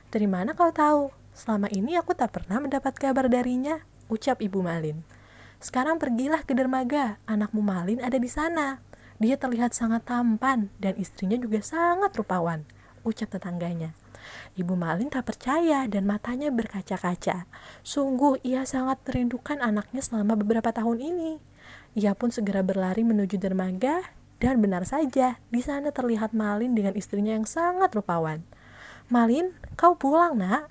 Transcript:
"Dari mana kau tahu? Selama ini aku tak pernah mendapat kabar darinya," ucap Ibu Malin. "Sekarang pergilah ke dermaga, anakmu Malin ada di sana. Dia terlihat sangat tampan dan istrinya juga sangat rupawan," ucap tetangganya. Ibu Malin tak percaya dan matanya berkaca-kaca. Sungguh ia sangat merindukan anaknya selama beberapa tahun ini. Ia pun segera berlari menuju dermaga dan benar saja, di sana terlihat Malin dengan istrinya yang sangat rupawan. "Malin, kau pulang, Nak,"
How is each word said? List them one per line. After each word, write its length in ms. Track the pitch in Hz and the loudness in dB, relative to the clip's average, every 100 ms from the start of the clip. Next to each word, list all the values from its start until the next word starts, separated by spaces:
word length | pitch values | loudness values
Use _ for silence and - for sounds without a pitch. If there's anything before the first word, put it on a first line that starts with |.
| - | -6
"Dari 160 | 226 208 | 0 2
mana 240 | 180 214 | 2 0
kau 160 | 320 339 | 4 4
tahu? 400 | 330 294 294 277 - - | 6 6 4 2 -6 -20
Selama 380 | - - 208 202 | -12 -2 0 0
ini 240 | 190 226 339 | 0 0 0
aku 160 | 339 | 0
tak 220 | 359 233 | 0 -2
pernah 260 | - - 214 | -2 -6 -4
mendapat 320 | 285 277 269 - | -2 -2 -2 -2
kabar 320 | 269 262 262 | 0 2 4
darinya," 500 | 247 247 247 277 320 - - - | 2 2 0 -2 -4 -8 -18 -6
ucap 320 | 220 - 254 | -2 0 0
Ibu 160 | 202 190 | 0 -2
Malin. 400 | 175 165 156 156 - - - - - - | -2 -2 -4 -6 -12 -20 -20 -20 -20 -18
"Sekarang 340 | - 254 285 330 | -6 -2 0 0
pergilah 480 | 277 233 269 311 | 0 0 0 0
ke 80 | - | 0
dermaga, 640 | 254 262 262 247 294 226 208 | 0 2 0 0 0 -2 -4
anakmu 400 | - 214 208 214 | -4 -2 -2 0
Malin 400 | 208 185 180 233 | 0 0 -2 -2
ada 160 | 247 254 | -2 -2
di 80 | 247 | -2
sana. 560 | - 320 339 277 269 - - - - | -2 -2 -2 -2 -6 -12 -20 -14 0
Dia 160 | 220 | 2
terlihat 400 | 277 254 233 240 | 2 0 0 0
sangat 320 | - 226 233 - | 0 0 -2 -2
tampan 640 | 240 240 220 262 254 202 - | 0 2 2 2 2 -2 -4
dan 160 | 196 190 | -4 -2
istrinya 400 | 185 - 190 240 | -6 -4 -2 -2
juga 240 | 240 214 | 0 -4
sangat 480 | - 320 339 359 403 | -2 0 2 2 0
rupawan," 540 | - 208 185 170 160 147 - - - | -2 -2 0 0 -4 -8 -20 -20 -10
ucap 300 | 226 - 214 | -6 -6 -6
tetangganya. 640 | 190 180 175 170 170 160 160 - - - - - - | -8 -8 -6 -4 -4 -6 -10 -20 -20 -20 -18 -12 -6
Ibu 160 | 175 180 | -2 0
Malin 320 | 165 170 269 | 0 -2 -2
tak 160 | 262 | -4
percaya 640 | - - - 302 339 277 262 | -4 -4 0 2 4 2 2
dan 160 | 202 | 0
matanya 480 | 196 208 240 247 294 | 0 -2 -2 -4 -2
berkaca-kaca. 960 | 240 220 196 - 185 175 180 - 185 175 - - - | -2 -2 -6 -6 -4 -2 -2 -2 -4 -6 -16 -20 -16
Sungguh 580 | - 294 269 254 285 269 | -6 -2 0 2 2 2
ia 240 | 254 254 262 | 0 -2 -2
sangat 320 | 262 262 262 - | -2 -2 -2 -4
merindukan 500 | 254 247 247 - 294 | -2 0 -2 -6 -2
anaknya 400 | 240 208 - 262 | 0 0 -2 -4
selama 320 | - 220 208 220 | -4 0 2 2
beberapa 320 | 208 226 226 | 2 2 0
tahun 320 | 226 220 233 | 0 -2 -2
ini. 320 | 294 359 320 311 - - - - - 214 | -2 -4 -4 -6 -12 -20 -20 -20 -10 0
Ia 160 | 202 | 0
pun 160 | 196 240 | 2 -2
segera 320 | 233 202 196 | -2 -2 0
berlari 420 | 185 190 185 185 | 0 0 0 2
menuju 380 | 233 214 196 196 | 2 2 2 -2
dermaga 640 | 190 190 185 185 254 339 370 - - - | -2 -2 -2 0 0 0 -4 -12 -20 -2
dan 240 | 247 262 | 2 4
benar 240 | 208 180 185 | 4 2 -2
saja, 560 | 285 285 262 254 240 - | -2 0 2 2 0 -4
di 80 | 233 269 | -4 -2
sana 240 | 277 294 | -4 -4
terlihat 400 | 285 247 220 220 | -2 0 0 0
Malin 480 | 220 208 208 247 226 | -2 0 0 0 2
dengan 160 | 196 | 0
istrinya 400 | 196 - 202 214 | -2 -4 -2 0
yang 80 | 220 | 0
sangat 480 | 220 330 349 359 370 | -2 0 0 2 2
rupawan. 480 | 214 - 170 160 156 - - - - - - - | 0 -2 0 0 -4 -10 -20 -20 -20 -20 -18 0
"Malin, 400 | 240 233 269 370 - - | 4 4 4 0 -4 -14
kau 240 | - 339 349 | 4 6 6
pulang, 400 | 269 311 349 247 | 4 4 4 2
Nak," 320 | 185 254 302 | 0 0 -2